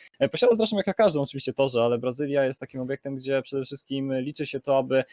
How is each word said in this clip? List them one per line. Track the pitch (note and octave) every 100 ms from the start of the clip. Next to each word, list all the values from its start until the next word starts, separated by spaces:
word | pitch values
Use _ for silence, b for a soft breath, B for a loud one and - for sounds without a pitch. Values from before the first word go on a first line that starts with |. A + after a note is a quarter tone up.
| b b
e, | C3+
posiada, | - B3 A3+
zresztą | A3 G#3
jak | F#3+
na |
każdym | F#3+ G#3+ D3+
oczywiście | C3+ C#3 C3
torze, | - C#3 B2
ale | A#2+ A#2+
Brazylia | B2 B2+ C#3+ C#3 C3
jest | C3
takim | B2+ C3+
obiektem, | B2+ C3+ C#3 C3+
gdzie | C3 C3+
przede | C3 C#3
wszystkim | C3 C3+ - C3+ C3+
liczy | C3 C3 D3+ D3
się | C#3
to, | - C3+
aby | C3 C3+ B2+